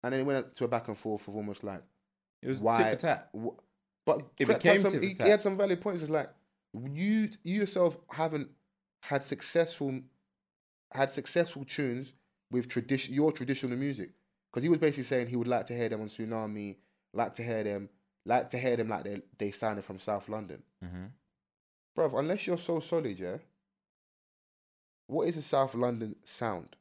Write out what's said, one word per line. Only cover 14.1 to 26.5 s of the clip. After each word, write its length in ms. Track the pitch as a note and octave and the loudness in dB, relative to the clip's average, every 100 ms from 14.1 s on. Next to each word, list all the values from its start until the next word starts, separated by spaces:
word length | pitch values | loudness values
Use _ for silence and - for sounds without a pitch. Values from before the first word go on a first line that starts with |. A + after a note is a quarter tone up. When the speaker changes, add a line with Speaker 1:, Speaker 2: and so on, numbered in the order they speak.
| _ _ _ _ | _ _ _ _
Speaker 1:
'Cause 100 | - | -2
he 60 | D3 | 4
was 100 | D#3+ | 6
basically 260 | D#3+ C#3 | 4 2
saying 220 | B2+ C3 A#2+ | 0 0 0
he 100 | A#2+ | -2
would 120 | A#2+ | 2
like 180 | B2 - | 0 0
to 80 | A#2+ | -2
hear 120 | A#2 | -2
them 120 | A2 | -2
on 60 | G#2+ | -6
Tsunami, 680 | - A2 A2+ G#2+ G#2 G#2 F#2+ _ _ _ | -8 -6 -4 -4 -6 -8 -10 _ _ _
like 220 | G2+ A2+ | -2 -2
to 80 | - | -2
hear 200 | A#2 A2 | -4 -2
them, 260 | G#2+ G2+ G2+ _ _ _ | 0 -2 -6 _ _ _
like 240 | - A#2+ - | 0 2 2
to 80 | B2 | -2
hear 180 | B2+ A#2+ | 2 2
them 120 | A2+ | 0
like 160 | G2+ | -2
they, 160 | F2+ G#2 - - | -4 -8 -12 -6
they 120 | G#2 | -6
sounded 320 | - A2 G#2 | -2 -2 -2
from 140 | - F#2+ | -8 -10
South 300 | - G2+ - | -4 -4 -4
London. 340 | A2 G2 D2 - _ | -8 -8 -14 -18 _
Speaker 2:
Mm-hmm. 220 | F2+ F2+ F#2+ - _ _ _ _ _ _ _ - | -12 -10 -12 -16 _ _ _ _ _ _ _ 0
Speaker 1:
Bruv, 220 | D#3+ B2+ | 0 2
unless 280 | D3+ G3+ - | 0 -2 0
you're 100 | F3 | -2
so 240 | F3 E3 | 0 -2
solid, 380 | D#3 E3+ C#3+ F#2 | 0 -2 -2 -6
yeah, 200 | F2+ A2+ - _ _ _ _ _ _ _ _ _ _ _ _ _ _ _ _ | -6 -8 -12 _ _ _ _ _ _ _ _ _ _ _ _ _ _ _ _
what 200 | D3+ E3 | 0 0
is 80 | D#3+ | -2
a 60 | |
South 320 | C#3 C#3 C3+ | 0 2 2
London 420 | A#2 B2 A#2+ A2 - | 0 -2 -2 -6 -10
sound? 520 | - - A#2 | -12 -6 -4